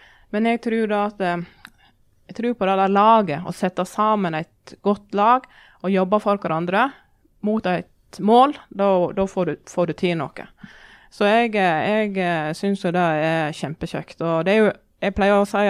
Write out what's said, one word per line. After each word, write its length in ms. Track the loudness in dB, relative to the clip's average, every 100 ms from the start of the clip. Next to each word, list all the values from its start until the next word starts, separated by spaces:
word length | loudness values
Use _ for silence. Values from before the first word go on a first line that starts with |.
| -20 _ _
Men 160 | -2 0
jeg 140 | 0 -2
tror 240 | -2 -2
da 140 | -2 -2
at, 100 | -4
eh, 240 | -4 -4 -8 _ -20 _ _ _ _ _ _
jeg 80 | -6
tror 180 | -4 -2
på 140 | 0
det 80 | 2
der 140 | 2 4
laget, 480 | 6 4 2 -4 -6
å 80 |
sette 320 | -4 -4 -4 -6
sammen 480 | -2 0 0 -2 -4
et 320 | -8 _ -20 -6
godt 320 | -2 -2 -2
lag 320 | 0 2 2 0 -18 -20 _ -2
og 80 |
jobbe 280 | 0 2 0 0
for 160 | -2
hverandre 460 | -2 -2 0 0 0 -2 _ _ _ _ -4
mot 240 | -2 -2
et 480 | -4 -4 _ _ -6
mål, 400 | 4 6 6 2 -12
da, 160 | -2 2 2 0
da 160 | -2 -4
får 240 | -2 -4
du, 20 | -4 -8
får 240 | -4 -2
du 20 | -2
til 160 | -2 -2 -6
noe. 240 | -10 -20 _ -20 -20 -20 -20 _
Så 160 | -2 2
jeg, 240 | 4 2
eh, 320 | 2 0 0 0
jeg, 320 | 0 -2 -2
eh, 340 | -2 -2 -4 -4
synes 240 | -4 -2
jo 80 | -2 0
det 80 | 0 0
er 320 | 0 0 -2 -6
kjempekjekt, 640 | -10 -8 -8 -8 -12 -8 -2
og 160 | -2 2
det 80 | 2
er 40 | 2
jo, 80 | 0 _ _
jeg 160 | -6
pleier 240 | 0 2 2
å 80 | 2
si 160 | 0